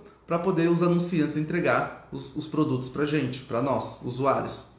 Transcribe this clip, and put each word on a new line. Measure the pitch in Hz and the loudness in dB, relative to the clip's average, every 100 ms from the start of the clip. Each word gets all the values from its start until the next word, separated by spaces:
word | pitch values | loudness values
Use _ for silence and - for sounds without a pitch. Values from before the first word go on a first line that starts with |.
| - - - | -16 -20 -4
pra | 170 | 0
poder | 190 165 170 | 2 2 4
os | 170 | 4
anunciantes | 170 175 175 175 147 151 | 4 4 2 0 0 0
entregar | 151 175 147 123 - - - | -2 0 2 2 0 -8 -14
os, | 135 131 156 | -12 -10 -10
os | - | -4
produtos | 156 143 127 - | 0 0 0 -4
pra | 139 147 | -2 0
gente, | 156 127 123 | 0 -2 -6
pra | - 113 | -4 -2
nós, | 135 117 - - | 0 0 -2 -8
usuários. | 127 123 135 117 113 - - | -10 -2 0 0 -2 -10 -18